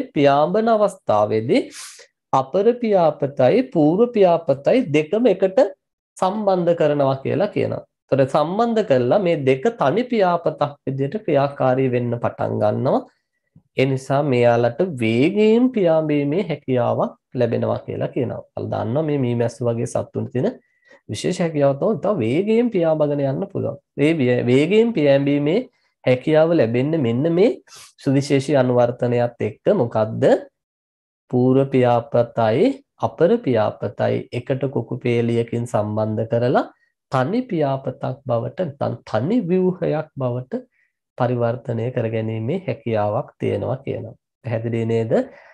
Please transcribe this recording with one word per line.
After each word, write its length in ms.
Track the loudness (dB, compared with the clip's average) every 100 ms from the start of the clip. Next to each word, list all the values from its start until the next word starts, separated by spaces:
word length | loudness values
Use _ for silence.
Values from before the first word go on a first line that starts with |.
| -2
පියාඹන 560 | 2 4 4 2 0 2
අවස්ථාවේදී 960 | 2 0 -2 0 0 2 0 0 0 0 -10 -18 -20 -20 _ _
අපර 360 | -2 0 0 2
පියාපතයි 880 | 0 2 2 2 0 -4 2 4 4
පූර්ව 480 | 2 2 2 4 2
පියාපතයි 680 | 4 4 4 0 -2 2 0 2
දෙකම 380 | 0 0 2 2
එකට 320 | 2 0 2 0 -2 _ _ _ -4
සම්බන්ධ 580 | -2 -2 0 0 0 2
කරනවා 400 | 2 2 0 -2
කියලා 320 | -2 -2 -2
කියනවා. 360 | -2 -4 -6 -12 _
එතකොට 300 | -2 0 2
සම්බන්ධ 520 | 0 0 0 0 0 2
කළා 340 | 2 2 2
මේ 180 | 2 0
දෙක 260 | 2 0 0 0
තනි 260 | 0 0
පියාපතක් 720 | 0 0 2 0 -2 -2 -4 -6
විදිහට 420 | -8 -4 -4 -6
ක්‍රියාකාරී 680 | 0 0 0 0 0 2 0
වෙන්න 280 | 0 -2 -2
පටන් 340 | -4 -4 -4 0
ගන්නවා. 420 | 0 0 0 -2 -4 _ _ _ _ _ _
ඒ 140 | -2 0
නිසා 360 | -2 -2 -2
මෙයාලට 560 | 2 4 4 4 2 0 -4 -2
වේගයෙන් 680 | 0 2 2 2 4 4 2
පියාඹීමේ 720 | 2 2 2 0 0 0 -2
හැකියාවක් 680 | -4 -6 -2 0 0 -2 -4 -6 _
ලැබෙනවා 480 | -2 -2 0 -2 -4
කියලා 280 | -6 -6 -6
කියනවා. 340 | -4 -4 -6
ඔයාලා 420 | -12 -10 -6 -4 -4
දන්නවා 180 | -2
මේ 140 | -2 -2
මී 180 | -2 -2
මැස්සු 300 | -2 -4 -4
වගේ 200 | -4 -4
සත්තුන් 440 | -4 -6 -8 -6
තියෙන 180 | -4 -4 -6 _ _ _ _ -14
විශේෂ 340 | -8 -6 -4
හැකියාව 360 | -2 0 0 2
තමයි 240 | -2 -2
තව 180 | -2 -2
වේගයෙන් 520 | 0 0 0 0 0
පියාඹගෙන 520 | 0 0 2 0 0
යන්න 260 | -2 -4 -6
පුළුවන්. 300 | -6 -6 -8 _ -2
ඒ 160 | 0
විය-, 320 | 2 2 2 2
වේගයෙන් 480 | 2 4 4 2
පියාඹීමේ 640 | 2 2 4 2 0 0 -2 -4 _ _ _
හැකියාව 460 | -2 0 2 4 4
ලැබෙන්නේ 480 | 4 2 0 0 0
මෙන්න 340 | 0 0 0
මේ 160 | 4 2 0 _ -20 -20 _
සුවිශේෂී 640 | 0 0 2 0 2 2
අනුවර්තනයත් 840 | 2 2 2 0 -2 0 -2 -2
එක්ක. 260 | -6 -4 0
මොකද්ද? 500 | 0 0 0 -2 0 2 2 -2 _ _ _ _ _ _ _ -4
පූර්ව 380 | 0 4 4 2
පියාපතයි 1000 | 2 2 2 0 -2 0 0 0 2 0 -2 _ -8
අපර 340 | -6 0 2 2
පියාපතයි 800 | 0 0 0 -4 -8 -4 -2 -2 -6
එකට 340 | -8 -6 -4 -4
කොකු 300 | -4 -6 -6
පේලියකින් 720 | -2 0 0 -2 -2 -4 -4
සම්බන්ධ 580 | -2 -2 -2 -2 -4 -2
කරලා 380 | -2 0 0 -2 _ _ _ -6
තනි 300 | -2 -2 -2
පියාපතක් 760 | -4 -2 -2 -2 -6 -8 -8 -8
බවට 380 | -4 -4 -4 -6
නැත්නම් 360 | -8 -4 -6 -6
තනි 340 | -6 -4 0 -2
ව්‍යුහයක් 680 | 0 0 0 -2 -2 -4 -6
බවට 500 | -6 -6 -6 -6 -10 -10 _ _ _ _ -4
පරිවර්තනය 680 | -2 0 -2 -4 -6 -6 -4
කරගැනීමේ 680 | -4 -4 -4 -4 -4 -4 -6
හැකියාවක් 680 | -6 -8 -4 -2 -2 -4 -6 -6
තියෙනවා 420 | -4 -4 -4 -6
කියනවා. 380 | -8 -10 -10 -18 _ _
පැහැදිලි 440 | -8 -6 -4 -4 -2
නේද? 280 | -2 0 -2 -2 -10 -20